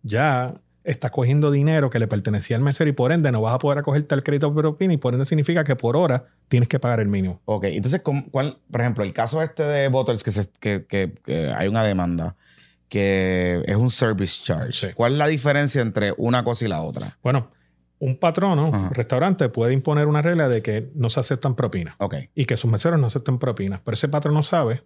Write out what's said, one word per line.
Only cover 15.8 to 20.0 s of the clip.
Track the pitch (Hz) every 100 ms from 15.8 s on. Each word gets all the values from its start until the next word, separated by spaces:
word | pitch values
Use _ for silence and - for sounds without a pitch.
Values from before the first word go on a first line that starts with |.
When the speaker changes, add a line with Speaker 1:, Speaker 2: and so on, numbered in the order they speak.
Speaker 2:
entre | 117 101 101 -
una | 117 123
cosa | 120 117
y | 113
la | 82
otra? | 80 - - -
Speaker 1:
Bueno, | 123 131 117 _ _ _ _ _
un | 135 127
patrono, | 175 165 196 165 156
Speaker 2:
Ajá. | 110 92
Speaker 1:
un |
restaurante | - 117 127 175 190 127
puede | 117 117
imponer | 135 135 147